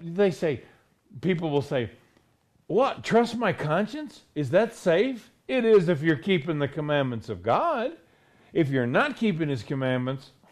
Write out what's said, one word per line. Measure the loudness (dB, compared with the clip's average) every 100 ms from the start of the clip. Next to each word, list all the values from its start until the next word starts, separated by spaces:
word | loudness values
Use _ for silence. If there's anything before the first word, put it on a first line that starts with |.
they | -8 2 2
say, | 2 -4 -4 -10 _ _ _ _ -6
people | -2 -2 0
will | -2
say, | 0 -4 -4 -10 _ _ _ _ _ _ -4
"What, | 0 0 -2
trust | 0 2 2 0
my | -2
conscience? | -2 -2 0 -2 -6 -12 -16 _
Is | -6 0
that | 2 2
safe?" | -2 0 2 2 -2 -14 _ -2
It | 0
is | 6 6 6
if | 2
you're | 2 0
keeping | 0 0 0 -2
the | -2
commandments | -4 -2 0 0 -4 -8
of | -4
God. | 0 2 2 -2 -4 -8 _ _ _ _ _
If | -2 0
you're | 0 2
not | 2 0 0
keeping | -2 0 -2
his | -4
commandments, | -4 -2 0 0 -2 -6 -12 _ _